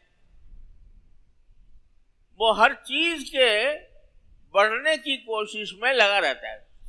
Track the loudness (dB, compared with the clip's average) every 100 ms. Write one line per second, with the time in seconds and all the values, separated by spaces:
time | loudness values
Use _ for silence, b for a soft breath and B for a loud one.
0 | _ _ _ -20 -20 -20 -20 -20 -20 -20
1 | _ -20 _ _ _ _ _ -20 _ _
2 | _ _ _ -2 0 4 4 2 -6 -2
3 | -2 -4 -6 2 2 2 -2 -6 -14 -20
4 | _ -20 _ -20 _ 2 2 2 -2 -2
5 | -4 -8 -6 -6 -6 -10 -12 -6 -2 4
6 | 4 4 0 -4 -10 -16 -20 -20